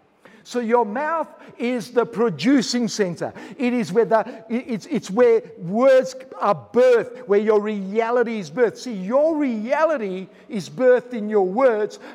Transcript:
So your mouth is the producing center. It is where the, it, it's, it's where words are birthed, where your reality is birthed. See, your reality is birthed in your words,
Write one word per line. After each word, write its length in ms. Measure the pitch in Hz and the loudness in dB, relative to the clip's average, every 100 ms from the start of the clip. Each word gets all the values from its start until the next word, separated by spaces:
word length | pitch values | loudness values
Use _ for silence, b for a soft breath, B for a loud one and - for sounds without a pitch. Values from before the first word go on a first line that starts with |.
| _ _ B B | _ _ B B
So 160 | - 247 | -8 -6
your 260 | 226 240 220 | 0 2 2
mouth 420 | 220 302 330 302 - B - | -2 -2 -4 -4 -10 B -6
is 320 | 240 247 180 | -4 -4 -2
the 160 | 233 226 | -2 -2
producing 800 | 180 233 151 180 285 - 247 220 | 0 -2 0 2 2 2 -2 -2
center. 460 | - 190 160 139 - B 208 | -2 -4 -4 -10 -10 B -4
It 160 | 247 | -2
is 200 | 247 180 | -2 0
where 140 | 190 202 | 0 2
the, 380 | 220 214 277 - | 2 0 -10 -8
it, 140 | 233 - | -6 -4
it's, 180 | 220 - | -8 -4
it's 240 | 220 - | -6 -2
where 320 | 190 247 226 - - | 2 4 4 0 -10
words 560 | 175 208 269 262 262 - - - | -6 2 4 4 2 -6 -16 -4
are 160 | 214 180 110 | -2 -2 0
birthed, 540 | 233 254 233 185 - 165 | 2 4 4 0 -10 0
where 120 | 202 | 2
your 220 | 214 214 | 4 2
reality 800 | 208 208 190 214 226 247 233 226 | 0 -4 -4 -2 0 0 0 -4
is 100 | 165 | -6
birthed. 280 | 165 226 240 | 0 0 0
See, 160 | 254 | -10
your 440 | 208 185 254 302 311 | -8 -2 0 2 0
reality 880 | 285 226 214 294 320 294 208 185 190 B B | -2 -4 -2 0 0 0 -4 -8 -12 B B
is 200 | 233 135 | -8 -8
birthed 460 | 147 254 247 247 | 2 4 4 2
in 160 | 240 208 | -8 -2
your 160 | 214 185 | 0 0
words, 540 | 196 262 214 208 - B | 2 2 2 -2 -8 B